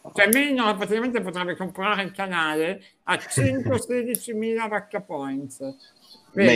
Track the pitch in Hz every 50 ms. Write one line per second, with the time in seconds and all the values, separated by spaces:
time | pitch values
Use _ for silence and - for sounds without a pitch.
0 | - - - 202 202 208 233 269 285 294 269 254 226 214 208 190 202 185 214 226
1 | 240 254 240 226 180 185 175 180 180 180 165 - 185 170 - 190 190 208 208 196
2 | 196 175 190 - 196 190 180 170 160 156 156 156 160 170 196 196 - - _ _
3 | _ - 180 - - - - 135 277 262 262 269 - - 262 214 - - 247 247
4 | 233 247 240 - - 240 226 214 220 226 226 226 226 214 214 196 196 - - 196
5 | 190 - 165 143 139 135 135 139 143 139 - - 135 135 135 - - - _ _
6 | _ - - - _ _ - 196 196 - 120